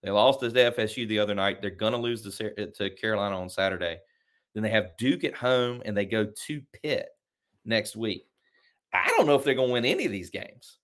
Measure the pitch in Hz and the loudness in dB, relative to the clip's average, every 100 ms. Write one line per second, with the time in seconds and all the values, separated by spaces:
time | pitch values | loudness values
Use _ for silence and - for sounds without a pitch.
0 | 98 101 123 135 120 123 120 117 110 - | 2 4 6 4 2 4 4 4 -2 -2
1 | 110 107 104 98 98 - 101 92 110 120 | -2 0 0 2 0 0 -8 -2 -2 0
2 | 117 117 104 - 107 - 98 - 98 98 | -2 -4 -8 -8 -8 -6 -10 -6 -6 -4
3 | 110 107 101 95 92 - 95 90 87 82 | -2 0 -2 -4 -6 0 0 0 -4 -6
4 | _ _ _ _ _ 107 107 110 90 - | _ _ _ _ _ -4 0 0 0 -2
5 | 123 175 165 - 123 127 120 120 110 101 | 0 0 -2 -2 2 2 0 -4 -4 -2
6 | 98 110 104 - - 151 - - 156 131 | 0 0 -2 -4 -10 -10 -12 -10 -4 -4
7 | - _ _ _ _ _ - 113 104 107 | -4 _ _ _ _ _ -2 -2 -2 -4
8 | 113 92 _ _ _ _ _ _ _ 92 | -4 -4 _ _ _ _ _ _ _ 0
9 | - 466 160 143 143 127 127 123 123 196 | 2 4 6 4 4 2 2 2 2 0
10 | 214 98 87 - - - - _ | -2 -4 -8 -10 -12 -16 -20 _